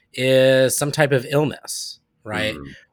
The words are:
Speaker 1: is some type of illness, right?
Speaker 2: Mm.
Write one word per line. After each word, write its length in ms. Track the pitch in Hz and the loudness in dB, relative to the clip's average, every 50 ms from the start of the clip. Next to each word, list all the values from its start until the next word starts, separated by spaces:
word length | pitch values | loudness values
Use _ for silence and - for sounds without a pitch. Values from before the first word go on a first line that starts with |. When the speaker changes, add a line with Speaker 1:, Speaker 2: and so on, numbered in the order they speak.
| _ _ - | _ _ -6
Speaker 1:
is 640 | 127 127 131 131 131 131 131 135 131 131 127 - | -2 0 4 4 4 6 6 4 4 4 2 0
some 140 | - 143 147 | -2 -4 -4
type 200 | 143 156 156 135 | 0 0 0 2
of 160 | 143 127 120 - | 2 0 0 0
illness, 720 | 143 143 151 131 - - - - - - - - - _ _ _ _ _ - | 0 0 0 0 -4 -8 -12 -14 -12 -12 -12 -14 -16 _ _ _ _ _ -12
right? 320 | 107 107 104 107 107 107 | -8 -6 -4 -4 -4 -6
Speaker 2:
Mm. 180 | 73 71 69 69 - _ _ | -8 -12 -16 -18 -20 _ _